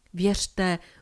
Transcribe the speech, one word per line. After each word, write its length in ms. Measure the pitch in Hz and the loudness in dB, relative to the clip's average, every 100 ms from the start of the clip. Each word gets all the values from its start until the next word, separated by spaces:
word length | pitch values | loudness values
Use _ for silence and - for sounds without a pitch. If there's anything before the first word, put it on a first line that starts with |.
| _ | _
Věřte 640 | 175 196 196 - - 185 170 - - | 0 0 2 -2 -2 0 -2 -6 -18